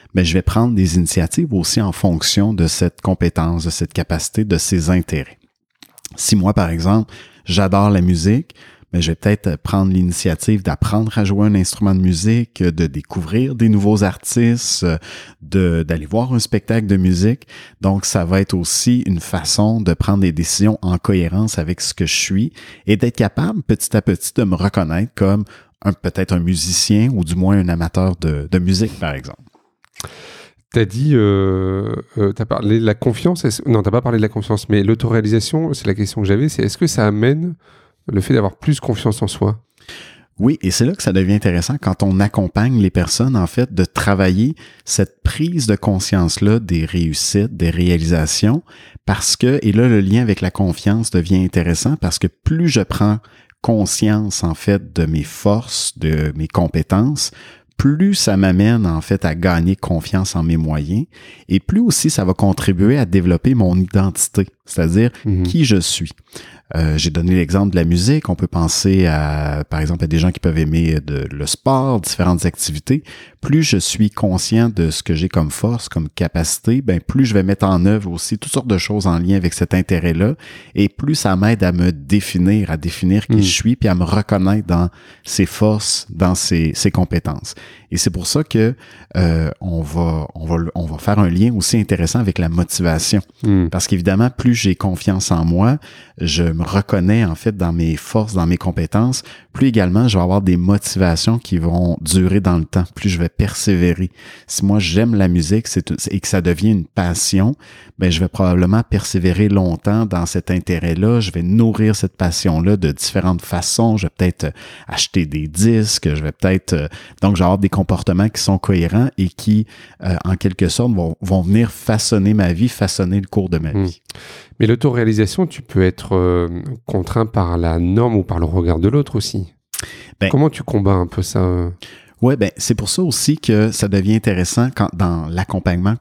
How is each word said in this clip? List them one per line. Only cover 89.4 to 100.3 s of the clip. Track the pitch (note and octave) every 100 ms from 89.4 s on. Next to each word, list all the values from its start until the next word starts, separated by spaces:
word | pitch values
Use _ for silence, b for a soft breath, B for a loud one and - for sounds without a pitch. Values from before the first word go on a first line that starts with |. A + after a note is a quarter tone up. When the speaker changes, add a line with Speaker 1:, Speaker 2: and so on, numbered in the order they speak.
| D#2+ -
Speaker 1:
on | F#2+ E2
va, | D2 D#2+ E2 D#2+ D2
on | - D#2+
va, | E2+ E2
on | F2 E2
va | D#2
faire | - G2+
un | F2+
lien | F2 A#2
aussi | A2 - A#2
intéressant | G2+ F2+ E2 B2
avec | G2+ E2+
la | E2
motivation. | E2+ E2+ - F2 D#2+ - G#2 - _
Speaker 2:
Mhm. | G#2+ G2 E2+
Speaker 1:
Parce | F2+ -
qu'évidemment, | F#2 F2 F#2+ B2
plus | - B2 A#2
j'ai | G2 F2+
confiance | G2 F2+ - F#2+ -
en | E2 E2
moi, | F2 A2 D3 B B B -
je | F2 D2+
me | E2+ D#2+
reconnais | E2+ G2 - G2 F2+ A2 G2+
en | D#2
fait | A2 G2+
dans | F2
mes | E2+ E2 D#2
forces, | - A2+ G#2+
dans | F#2+ E2
mes | F2
compétences, | - E2 E2 G#2 B2 B2+ B B B
plus | - C3+
également | A2 F2+ G2 B2
je | G2
vais |
avoir | F2